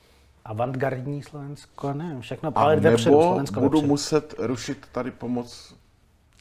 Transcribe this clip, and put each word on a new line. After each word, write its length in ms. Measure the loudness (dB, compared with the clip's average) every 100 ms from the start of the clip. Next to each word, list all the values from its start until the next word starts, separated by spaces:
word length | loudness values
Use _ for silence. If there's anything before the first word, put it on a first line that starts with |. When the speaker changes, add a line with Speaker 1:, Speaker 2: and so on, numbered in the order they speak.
| _ _ _ _ -8
Speaker 1:
avantgardní 760 | -4 -2 -2 -2 -2 -6 -8
Slovensko, 720 | -10 -14 -14 -14 -18 -8 -6
nevím, 280 | -4 -6 -8
všechno, 300 | -10 -6 -2 2
Speaker 2:
A 60 |
Speaker 1:
ale 140 | 4 6
vepředu, 360 | 6 6 6 6
Speaker 2:
nebo 80 |
Speaker 1:
Slovensko 360 | 6 2 -2 0
Speaker 2:
budu 180 | 2 2
Speaker 1:
vepředu. 100 | 2
Speaker 2:
muset 480 | 0 0 -2 -2 -8
rušit 480 | -6 -4 -6 -10 -8
tady 200 | -8 -8
pomoc. 640 | -8 -6 -6 -6 -14 -20 -20 _ _ _ _ _ _